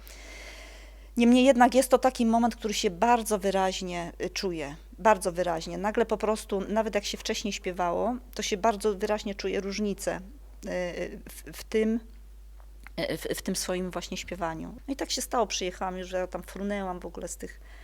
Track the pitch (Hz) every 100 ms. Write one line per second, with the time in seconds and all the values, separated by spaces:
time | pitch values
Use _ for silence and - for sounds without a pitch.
0 | - - - - - - - - - -
1 | - - 233 254 254 240 247 247 262 254
2 | 262 254 226 226 233 - 208 208 214 170
3 | 233 240 220 208 196 190 190 190 185 175
4 | 170 - 160 - 196 165 143 165 - -
5 | 214 196 185 170 175 165 175 175 202 226
6 | 226 214 208 214 - 196 185 214 220 208
7 | - 208 - 214 202 - 185 180 175 180
8 | 196 247 - - - 202 226 202 214 190
9 | 208 208 208 196 190 190 196 196 208 196
10 | 180 170 190 - - - 208 180 180 175
11 | 175 214 - - - - - 220 220 226
12 | - - - - - - - - - -
13 | - 160 - - - 185 - 185 185 175
14 | - 185 - 180 165 160 170 240 - 277
15 | 330 - - 254 202 - 180 - 190 185
16 | 185 185 180 180 - 190 202 202 190 180
17 | 180 175 180 - 185 - - -